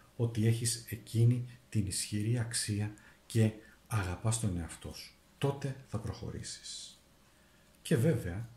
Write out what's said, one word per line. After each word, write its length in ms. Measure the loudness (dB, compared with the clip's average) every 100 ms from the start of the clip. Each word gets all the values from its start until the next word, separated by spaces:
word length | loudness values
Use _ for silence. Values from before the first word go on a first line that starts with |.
| -12 -2
ότι 320 | -2 2 4
έχεις 380 | 4 0 -2 -6
εκείνη 560 | -10 -2 4 6 4 -2 -12 -4
την 160 | -2 0
ισχυρή 520 | -2 -2 -2 0 0
αξία 540 | -2 -4 -2 -2 -2 -6 -20 -20 -2
και 260 | 4 4 2 -14 -20 -4
αγαπάς 520 | -2 -2 -2 0 0
τον 180 | 0 -2
εαυτό 360 | -4 -8 -12
σου. 200 | -12 -16 -20 _ -2
Τότε 380 | -2 0 -4 -8 -8
θα 120 | -6
προχωρήσεις. 1000 | -6 -8 -8 -8 -10 -12 -12 -12 -14 -18 _ _ _ _ _ _ -20 -8
Και 140 | 0 4
βέβαια, 540 | 4 4 0 -4 -6